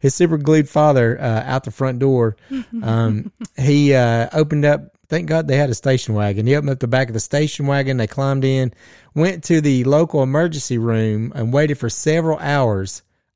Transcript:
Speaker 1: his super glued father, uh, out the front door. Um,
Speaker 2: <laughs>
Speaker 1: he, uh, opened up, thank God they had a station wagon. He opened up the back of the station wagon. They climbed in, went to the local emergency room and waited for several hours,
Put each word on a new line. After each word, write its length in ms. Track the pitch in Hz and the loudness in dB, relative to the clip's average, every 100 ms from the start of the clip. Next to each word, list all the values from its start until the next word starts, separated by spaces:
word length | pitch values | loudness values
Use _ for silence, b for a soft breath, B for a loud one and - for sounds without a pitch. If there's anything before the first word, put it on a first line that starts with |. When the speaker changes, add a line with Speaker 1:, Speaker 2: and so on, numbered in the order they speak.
Speaker 1:
his 140 | 139 | -2
super 220 | - 170 160 | 2 0 2
glued 300 | 147 156 143 | 2 2 2
father, 500 | 151 151 135 117 123 | 2 4 4 2 0
uh, 220 | 127 113 127 | -2 -2 -2
out 180 | 131 | -4
the 60 | - | -6
front 280 | - 135 123 | -6 -4 0
door. 380 | 135 127 113 107 B 269 226 233 | 2 2 0 -2 B -10 -8 -6
Um, 500 | 131 113 113 107 202 - | -2 0 0 -2 -6 -14
Speaker 2:
<laughs> 120 | - - | -14 -2
Speaker 1:
he, 360 | 135 143 143 | 2 4 4
uh, 340 | 131 120 117 - | 4 4 2 0
opened 320 | 156 151 151 | -2 0 2
up, 320 | 147 147 - _ _ | 2 0 -4 _ _
thank 200 | 156 160 | -6 -2
God 200 | 160 151 | -2 0
they 80 | 135 | 0
had 140 | 143 | 0
a 40 | |
station 400 | 117 135 127 - | 0 0 0 0
wagon. 320 | 107 104 101 113 | -2 0 0 0
He 80 | |
opened 160 | 147 143 | 0 0
up 80 | 131 | -2
the 80 | 120 | -2
back 200 | 127 127 | 0 -2
of 60 | |
the 60 | 110 | -4
station 460 | - 143 151 - 139 | -4 -2 -2 -2 -2
wagon. 300 | 139 135 131 | 0 0 -2
They 100 | 110 | -4
climbed 380 | - 135 139 | -2 -2 0
in, 280 | 135 135 127 B B B B | 0 0 -2 B B B B
went 300 | 147 175 175 | -2 -2 -2
to 160 | - 165 | 0 2
the 240 | 147 131 | 2 2
local 380 | 127 147 165 151 | 2 2 2 0
emergency 560 | 131 143 170 156 - 120 | 0 0 -2 -4 -4 -2
room 540 | 117 110 110 107 117 | 0 0 0 -2 -4
and 180 | 135 113 | -4 -2
waited 260 | 135 151 143 | 0 0 -2
for 120 | 117 | -4
several 480 | - 156 160 160 151 | -4 0 0 0 -2
hours, 640 | 143 143 123 98 98 - - _ _ | -2 0 0 0 -4 -10 -18 _ _